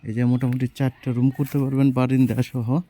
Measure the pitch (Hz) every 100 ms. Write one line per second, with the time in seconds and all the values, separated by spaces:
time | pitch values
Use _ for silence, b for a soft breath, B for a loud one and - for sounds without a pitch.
0 | - 110 123 123 131 127 127 - 135 -
1 | - 120 131 131 143 143 135 135 139 131
2 | 127 131 123 113 127 127 113 143